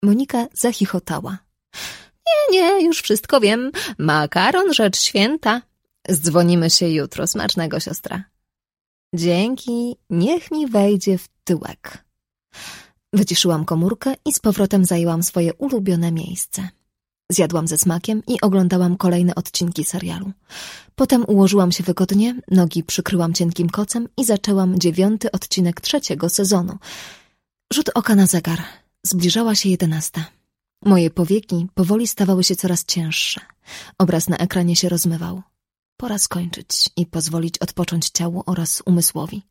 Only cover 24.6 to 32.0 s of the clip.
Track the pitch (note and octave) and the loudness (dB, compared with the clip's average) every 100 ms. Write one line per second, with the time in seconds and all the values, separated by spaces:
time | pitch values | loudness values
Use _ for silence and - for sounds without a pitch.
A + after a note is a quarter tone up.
24.6 | F#3 F#3 F3+ E3 F#3+ G#3+ A3+ F#3+ - - | 2 2 2 2 2 2 -2 -4 -4 0
25.6 | F3 E3+ - D4 - D3 E3 - G3 G3 | 0 0 -2 -2 -2 -4 -2 0 2 2
26.6 | F3 - - - - - _ _ _ _ | 0 -8 -14 -18 -18 -20 _ _ _ _
27.6 | _ C#4 D#4 - G#3 G#3 F#3+ F3+ E3 E3 | _ -4 0 -2 2 4 4 2 -2 -6
28.6 | - - _ _ - F#3 F3 G3+ A#3 G#3 | -6 -16 _ _ -4 0 0 2 0 0
29.6 | F#3+ F#3 F3 D#3+ D#3 - D#3+ _ _ _ | 0 0 0 -2 -6 -8 -10 _ _ _
30.6 | _ _ G3+ F#3 E3 - E3+ G3+ - F3 | _ _ 4 4 4 0 0 0 0 -4
31.6 | F3 - F3+ G#3+ | -4 -2 0 2